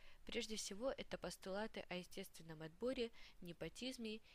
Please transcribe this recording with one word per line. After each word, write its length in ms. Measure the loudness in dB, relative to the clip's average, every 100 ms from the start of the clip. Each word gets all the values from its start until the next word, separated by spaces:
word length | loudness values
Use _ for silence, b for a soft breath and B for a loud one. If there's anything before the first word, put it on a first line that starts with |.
| B B 0
Прежде 300 | 2 2 2
всего, 340 | 0 2 2
это 260 | 2 0 0
постулаты 640 | 0 0 2 2 2 0 -2
о 60 | -2
естественном 640 | -2 -4 -4 -6 -6 -4
отборе, 480 | -4 2 4 6 2 B B -6
непотизме 800 | -6 -2 -2 0 0 0 0 -2 B